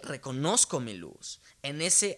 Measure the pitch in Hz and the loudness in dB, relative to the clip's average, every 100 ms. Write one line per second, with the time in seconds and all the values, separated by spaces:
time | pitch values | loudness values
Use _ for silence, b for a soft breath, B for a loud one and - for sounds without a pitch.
0 | - 135 135 131 160 233 - 147 117 92 | -6 -8 -6 -2 2 4 4 0 -4 -8
1 | 82 - - - B B 139 151 175 - | -12 -12 -14 -14 B B -8 -2 2 4
2 | 202 | 4